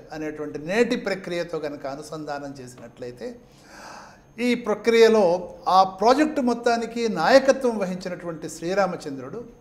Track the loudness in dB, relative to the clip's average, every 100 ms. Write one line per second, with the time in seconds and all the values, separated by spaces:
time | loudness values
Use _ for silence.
0 | -12 -10 -10 -8 -10 -8 -4 0 0 0
1 | -4 -6 -6 -6 -6 -6 -8 -8 -10 -12
2 | -12 -12 -8 -10 -10 -14 -16 -18 -20 -14
3 | -14 -12 -12 -14 -20 -20 -20 -20 -18 -18
4 | -20 -20 _ -2 0 0 -2 -2 2 6
5 | 8 8 4 2 -4 -6 4 4 4 4
6 | 4 4 2 2 -2 0 0 0 -2 -4
7 | -2 0 6 6 6 2 0 -2 -4 -6
8 | -8 -8 -10 -10 -12 -8 -2 0 0 -2
9 | -10 -10 -12 -14 -16 -20